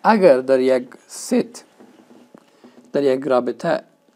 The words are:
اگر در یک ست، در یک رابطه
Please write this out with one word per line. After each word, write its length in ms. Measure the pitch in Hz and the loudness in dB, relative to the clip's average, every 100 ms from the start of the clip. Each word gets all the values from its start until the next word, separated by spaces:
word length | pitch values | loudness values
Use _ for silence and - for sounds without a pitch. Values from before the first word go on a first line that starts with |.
اگر 360 | 185 220 185 131 | 2 4 4 4
در 200 | 131 131 | 2 0
یک 280 | 131 127 127 - _ | 2 0 -4 -20 _
ست، 580 | - - 240 - - - _ - _ _ - _ - _ _ - - _ | -18 -4 -4 -4 -12 -20 _ -20 _ _ -20 _ -20 _ _ -20 -20 _
در 100 | 147 | -2
یک 200 | 143 131 | 0 -2
رابطه 600 | 139 127 123 - 170 147 - _ _ | 0 -2 -2 -6 -4 -4 -6 _ _